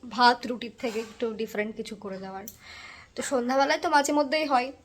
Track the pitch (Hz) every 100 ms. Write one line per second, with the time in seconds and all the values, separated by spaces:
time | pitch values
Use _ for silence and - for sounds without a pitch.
0 | 247 202 240 240 233 247 233 - 247 214
1 | 226 - 233 220 220 208 214 220 214 202
2 | 202 190 190 190 214 - - - - -
3 | - - 240 269 240 269 277 311 339 294
4 | 277 294 285 311 302 262 254 -